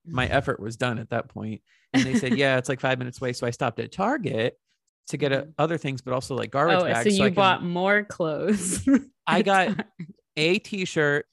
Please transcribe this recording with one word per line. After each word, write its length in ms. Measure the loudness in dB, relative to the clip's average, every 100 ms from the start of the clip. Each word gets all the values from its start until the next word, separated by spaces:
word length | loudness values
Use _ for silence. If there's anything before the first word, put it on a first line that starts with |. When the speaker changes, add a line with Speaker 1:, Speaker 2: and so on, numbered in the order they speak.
| -8
Speaker 1:
my 180 | -4 0
Speaker 2:
<laughs> 120 | 0
Speaker 1:
effort 200 | 0 -4
was 160 | -6 -4
done 220 | -4 -4
at 140 | -4
that 160 | -6 -6
point. 320 | -8 -10 -10 _ _ _
And 100 | 0
they 120 | 2 0
said, 200 | 0 2
"Yeah, 220 | 4 2
it's, 100 | 0
like, 120 | -2
five 180 | 0 0
minutes 240 | -4 -6
away." 120 | -6
So 120 | -2 -4
I 60 |
stopped 280 | -2 -4 -4
at 120 | -8
Target 680 | -2 -2 0 -2 -2 -2 -4 _ _ _ _ -10
to 80 | -2
get 140 | 0
a, 100 | 0
Speaker 2:
Mm-hmm. 80 | -4 -2
Speaker 1:
other 180 | -2 0
things, 240 | -4 -6
but 120 | -4 -6
also, 200 | -4 -6
like, 140 | -4
garbage 280 | 0 2 2
Speaker 2:
Oh, 40 | 2
Speaker 1:
bags 180 | 2 2
Speaker 2:
so 40 | 4
Speaker 1:
so 60 |
I 40 | 2
Speaker 2:
you 40 |
Speaker 1:
can 40 | 4
Speaker 2:
bought 280 | 4 4
more 400 | 0 -2 2 2
clothes 840 | 0 -4 -4 -2 -2 -2 -2 -2 4
<laughs> 400 | 2 2 _ 0
Speaker 1:
I 120 | 2
Speaker 2:
at 60 | 4
Speaker 1:
got 200 | 4 2
Speaker 2:
Target. 180 | -2 -8 -12 -18 -18 _ -2
Speaker 1:
a 220 | 2 2
t-shirt, 640 | -2 -6 -4 0 2 2 -4